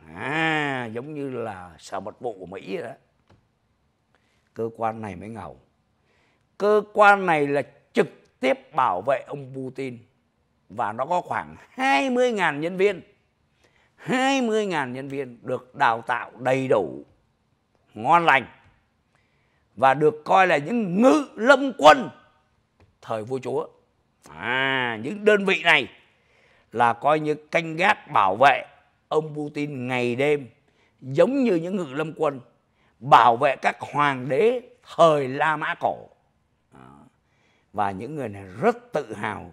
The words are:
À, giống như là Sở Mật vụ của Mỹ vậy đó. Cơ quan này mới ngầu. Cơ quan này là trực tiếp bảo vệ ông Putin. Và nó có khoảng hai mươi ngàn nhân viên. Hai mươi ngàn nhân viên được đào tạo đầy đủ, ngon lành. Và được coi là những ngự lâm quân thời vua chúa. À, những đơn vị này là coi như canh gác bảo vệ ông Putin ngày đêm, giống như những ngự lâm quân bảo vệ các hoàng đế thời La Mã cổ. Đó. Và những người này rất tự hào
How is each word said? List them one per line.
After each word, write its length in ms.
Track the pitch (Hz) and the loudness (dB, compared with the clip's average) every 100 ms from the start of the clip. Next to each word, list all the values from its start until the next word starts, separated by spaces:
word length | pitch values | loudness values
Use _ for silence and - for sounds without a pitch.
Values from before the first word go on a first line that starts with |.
| 80 | -20
À, 760 | 85 127 156 160 156 143 131 117 | -12 -6 -2 -2 -2 -2 -6 -8
giống 220 | 113 147 | -10 -10
như 160 | 147 139 | -10 -10
là 460 | 120 113 92 90 80 | -8 -10 -12 -16 -20
Sở 220 | - 95 | -12 -12
Mật 200 | 101 - | -12 -10
vụ 160 | 120 95 | -10 -10
của 60 | 87 | -14
Mỹ 300 | 95 - 185 | -14 -10 -10
vậy 60 | |
đó. 120 | 120 - _ _ _ _ _ _ _ _ _ _ _ _ _ _ _ | -10 -16 _ _ _ _ _ _ _ _ _ _ _ _ _ _ _
Cơ 160 | - 113 113 | -8 -8 -4
quan 240 | 110 113 | -6 -4
này 160 | 107 90 | -10 -12
mới 120 | 104 | -14
ngầu. 320 | 110 85 65 _ _ _ _ _ _ _ _ _ - | -14 -16 -18 _ _ _ _ _ _ _ _ _ -2
Cơ 240 | 202 214 208 | 2 2 2
quan 340 | 202 202 202 185 | 4 6 6 4
này 200 | 156 143 | 0 0
là 160 | 143 - _ _ | -2 -4 _ _
trực 160 | 233 160 - _ _ | -2 -2 -6 _ _
tiếp 340 | 262 262 - | -2 -2 -4
bảo 280 | 143 123 92 113 | -2 0 0 -2
vệ 180 | 131 - | -4 -4
ông 260 | 143 131 | -14 -12
Putin. 440 | 135 131 131 135 117 107 _ _ _ _ _ _ | -12 -12 -10 -12 -12 _ _ _ _ _ _ _
Và 240 | 101 104 | -6 -6
nó 140 | 113 143 | -4 -4
có 140 | 180 | -4
khoảng 360 | 170 110 76 80 - | -4 -6 -8 -14 -16
hai 400 | - 269 277 269 | -4 0 0 0
mươi 220 | 247 247 | 0 0
ngàn 280 | 214 165 143 | 0 -2 -2
nhân 160 | 165 185 | -4 0
viên. 240 | 202 175 - _ _ _ _ _ _ _ _ | 0 0 -12 _ _ _ _ _ _ _ _
Hai 480 | _ 147 254 269 269 | _ -4 -2 0 0
mươi 240 | 233 220 202 | 0 0 -2
ngàn 260 | 160 127 | -4 -6
nhân 160 | 131 139 | -8 -10
viên 300 | 139 127 120 | -8 -10 -12
được 320 | 127 123 - | -8 -8 -8
đào 280 | 139 135 113 | 2 2 2
tạo 280 | 117 120 - 113 | -2 -4 -6 -6
đầy 300 | 127 135 131 | -2 0 2
đủ, 360 | 120 78 67 - _ _ _ _ _ _ _ _ | 0 0 -8 -18 _ _ _ _ _ _ _ _
ngon 320 | 107 123 170 160 | -6 2 4 4
lành. 200 | 135 95 - _ _ _ _ _ _ _ _ _ _ _ 101 | 2 0 -12 _ _ _ _ _ _ _ _ _ _ _ 2
Và 180 | 135 | 2
được 280 | 139 151 151 | 4 2 0
coi 220 | - 190 185 | 2 4 4
là 100 | 151 | 2
những 460 | 147 240 196 185 | 0 -4 -2 4
ngự 260 | 262 302 254 | 4 4 0
lâm 380 | 196 233 269 277 - | 0 4 4 2 4
quân 300 | 294 277 165 - _ _ _ _ _ _ _ _ | 6 6 2 -12 _ _ _ _ _ _ _ _
thời 240 | - 110 | -8 -8
vua 140 | 107 131 | -6 -6
chúa. 300 | 120 139 - _ _ _ _ _ - | -4 -6 -8 _ _ _ _ _ -20
À, 680 | 78 107 131 135 131 120 110 | -10 -4 -2 0 -2 -2 -6
những 220 | 131 202 | -8 -2
đơn 200 | 208 208 | 2 4
vị 180 | 190 170 | 2 2
này 240 | 170 151 107 - _ _ _ _ _ _ _ | 4 4 2 -10 _ _ _ _ _ _ _
là 200 | 110 120 | 2 2
coi 280 | 113 139 156 | 2 0 0
như 140 | 151 | 0
canh 420 | 151 - 170 165 156 | -6 -4 -4 -4 0
gác 340 | 196 208 - | 0 0 0
bảo 240 | 127 98 101 | 2 2 6
vệ 280 | 139 - - _ _ _ _ | 4 4 -4 _ _ _ _
ông 260 | 156 156 | -4 -4
Putin 540 | 147 147 147 147 135 123 | -8 -8 -8 -8 -8 -6
ngày 280 | 127 123 120 | -2 -2 0
đêm, 320 | 143 147 117 _ _ _ _ _ | 0 -2 -4 _ _ _ _ _
giống 440 | 131 143 190 277 | -2 2 2 2
như 100 | 240 | 0
những 220 | 170 170 196 | 0 -2 -6
ngự 180 | 147 | -6
lâm 180 | 135 156 - | -6 -8 -4
quân 240 | 151 135 - _ _ _ _ _ | -4 -4 -14 _ _ _ _ _
bảo 380 | 131 143 120 117 | 6 8 8 6
vệ 200 | 143 131 | 2 0
các 200 | - - | -4 -4
hoàng 480 | - 143 147 127 127 | -4 0 0 0 -2
đế 320 | 135 220 254 - _ - - | 0 0 0 -8 _ -6 4
thời 320 | 165 147 127 | 4 4 -2
La 280 | 139 156 151 | -2 -2 -2
Mã 180 | 156 170 | -6 -4
cổ. 280 | 120 62 53 _ _ _ _ _ _ | -4 -4 -12 _ _ _ _ _ _
Đó. 240 | 69 64 71 123 _ _ _ _ _ _ | -20 -20 -20 -20 _ _ _ _ _ _
Và 180 | 101 101 | -4 -4
những 240 | 95 120 | -6 -10
người 140 | 156 117 | -10 -10
này 160 | 101 | -12
rất 480 | 98 101 208 240 - | -16 -4 -2 -2 -6
tự 220 | 151 113 | -8 -6
hào 380 | 104 107 90 85 | -8 -8 -8 -12